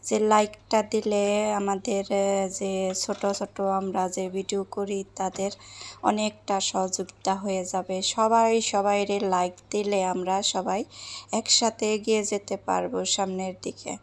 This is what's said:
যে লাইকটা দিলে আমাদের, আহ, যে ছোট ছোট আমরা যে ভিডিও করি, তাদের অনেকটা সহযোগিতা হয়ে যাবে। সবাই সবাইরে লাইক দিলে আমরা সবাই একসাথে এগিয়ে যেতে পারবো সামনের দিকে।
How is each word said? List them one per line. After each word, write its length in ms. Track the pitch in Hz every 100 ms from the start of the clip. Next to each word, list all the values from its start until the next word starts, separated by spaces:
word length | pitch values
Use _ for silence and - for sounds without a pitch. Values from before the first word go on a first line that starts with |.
যে 140 | - 220
লাইকটা 600 | 214 214 208 - - 220
দিলে 420 | 214 220 214 208 202 208 214
আমাদের, 520 | 208 202 196 196 196 196
আহ, 340 | 196 196 196 190
যে 240 | 190 196 190 190
ছোট 280 | 190 - 202 202
ছোট 240 | 202 220 - 196
আমরা 320 | 190 190 185 180
যে 160 | 180 185
ভিডিও 340 | 190 190 196
করি, 360 | 196 - 202 196 190
তাদের 360 | - 190 185 196 - - - - -
অনেকটা 540 | - 214 214 214 - 196
সহযোগিতা 720 | - 202 190 185 185 - -
হয়ে 280 | 190 202 190
যাবে। 320 | 185 190 180 190
সবাই 480 | 196 - 220 233 226 226
সবাইরে 540 | 220 202 202 202 202 202 202
লাইক 200 | 180 180 180 -
দিলে 280 | 208 202 202
আমরা 320 | 185 185 180 190
সবাই 380 | - - 185 190 269 - - - -
একসাথে 520 | 214 220 - 233 226 214
এগিয়ে 300 | 214 214 220
যেতে 320 | 208 202 - 196
পারবো 420 | - 185 180 185
সামনের 500 | 185 - 190 185 190 185
দিকে। 300 | - - - -